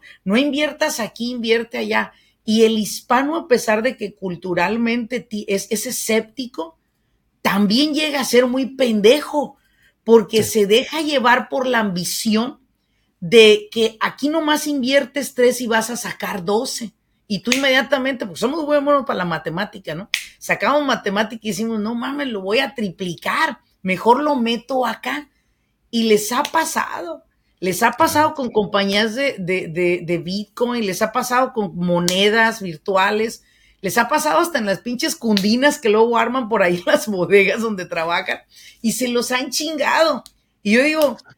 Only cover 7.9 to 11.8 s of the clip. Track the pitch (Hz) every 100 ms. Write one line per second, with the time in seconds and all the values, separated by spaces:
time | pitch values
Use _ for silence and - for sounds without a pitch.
7.9 | 285 311 277 - 240 254 262 262 - 247
8.9 | 214 202 294 - 294 247 - _ _ _
9.9 | _ - 226 - 220 208 220 196 220 269
10.9 | 311 302 277 233 247 - 277 254 240